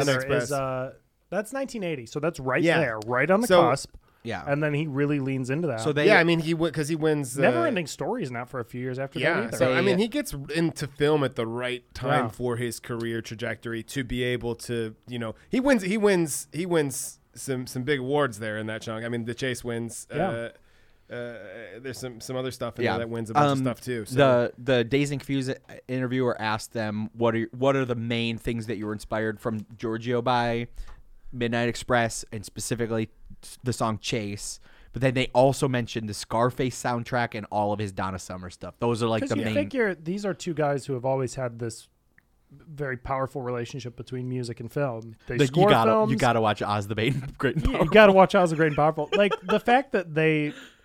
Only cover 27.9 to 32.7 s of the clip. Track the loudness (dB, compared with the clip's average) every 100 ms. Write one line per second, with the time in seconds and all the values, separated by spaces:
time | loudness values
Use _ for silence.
27.9 | -2 -2 -2 -2 -2 -4 -4 -4 -6 -4
28.9 | -6 -4 -2 -2 -4 -4 -4 -6 -8 -6
29.9 | -4 -2 -2 2 2 2 -2 -6 -10 -14
30.9 | -14 -20 -18 -12 -4 -2 0 0 -2 2
31.9 | 2 2 -2 -10 -10 -12 -10 -6